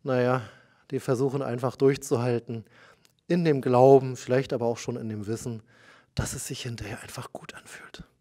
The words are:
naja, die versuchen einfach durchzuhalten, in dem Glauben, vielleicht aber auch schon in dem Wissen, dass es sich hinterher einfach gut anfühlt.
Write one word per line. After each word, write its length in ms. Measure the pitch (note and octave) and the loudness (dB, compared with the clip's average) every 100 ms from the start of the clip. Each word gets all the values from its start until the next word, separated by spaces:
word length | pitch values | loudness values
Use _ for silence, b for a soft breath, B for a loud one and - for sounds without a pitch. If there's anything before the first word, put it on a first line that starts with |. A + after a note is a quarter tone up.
naja, 380 | C#3 B2+ B2 B2+ G#2+ B B B - | 0 2 2 0 -2 B B B -8
die 80 | C3+ | -6
versuchen 420 | - B2 C#3 C#3 | -2 0 0 -2
einfach 340 | C3 B2 B2 - | -6 -4 -4 2
durchzuhalten, 880 | C3+ C#3 - B2+ B2 A#2+ - A2+ - b b b b _ - | 2 2 -2 -2 0 -2 -4 -12 -12 b b b b _ -2
in 160 | F3+ | 0
dem 180 | E3 C#3 | 2 2
Glauben, 540 | B2+ B2 C3 C3+ C3 B2 | 4 8 10 8 6 -8
vielleicht 380 | - B2+ C3+ | -2 -2 0
aber 120 | B2+ A#2 | -2 -2
auch 120 | A2+ | -4
schon 180 | - A#2+ | -6 -8
in 140 | A2+ | -8
dem 180 | G#2+ G2+ | -8 -6
Wissen, 360 | A2 B2+ A2+ b b b b b - | -6 -8 -12 b b b b b -6
dass 180 | - | -4
es 140 | C#3 - | -8 -10
sich 140 | C3+ | -10
hinterher 400 | B2+ A#2 G2+ A#2+ | -10 -10 -10 -12
einfach 320 | - - - | -14 -14 -14
gut 220 | - - - | -16 -18 -20
anfühlt. 480 | - - - - - _ | -20 -20 -20 -20 -20 _